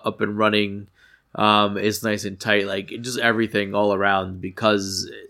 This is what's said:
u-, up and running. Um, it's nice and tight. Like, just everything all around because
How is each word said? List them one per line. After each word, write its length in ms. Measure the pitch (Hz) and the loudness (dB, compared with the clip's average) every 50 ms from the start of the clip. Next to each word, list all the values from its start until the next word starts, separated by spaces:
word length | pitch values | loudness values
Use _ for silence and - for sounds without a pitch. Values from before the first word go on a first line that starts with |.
| - | 0
u-, 40 | 110 | -4
up 100 | 101 - | -2 -2
and 160 | 107 101 104 104 | -4 -4 0 2
running. 500 | 107 107 104 107 104 101 98 101 101 - _ _ _ _ _ _ _ _ _ | 2 2 4 2 0 0 -4 -10 -12 -16 _ _ _ _ _ _ _ _ _
Um, 420 | - 107 107 104 104 104 101 101 | 0 2 4 4 4 4 2 0
it's 280 | 98 98 107 104 - - | 0 -2 -2 -2 0 -2
nice 200 | 110 104 101 101 | -2 -2 -2 -4
and 140 | 101 98 95 | -8 -8 -4
tight. 280 | - 110 104 104 98 101 | 0 2 2 2 2 0
Like, 200 | 98 101 98 - - 117 | -4 -6 -6 -8 -12 -10
just 180 | 120 127 120 123 | -8 -6 -4 0
everything 560 | 117 117 113 113 113 104 - 104 101 98 101 | 0 2 2 2 0 0 0 -2 -2 0 0
all 180 | 104 104 104 101 | 2 2 2 2
around 460 | 95 98 101 98 95 95 92 92 92 | 2 2 2 2 2 0 -4 -8 -8
because 720 | 92 95 90 - 117 110 107 101 98 98 95 90 - - - 104 98 | -10 -10 -8 0 2 2 4 2 0 -2 -6 -8 -8 -10 -12 -18 -18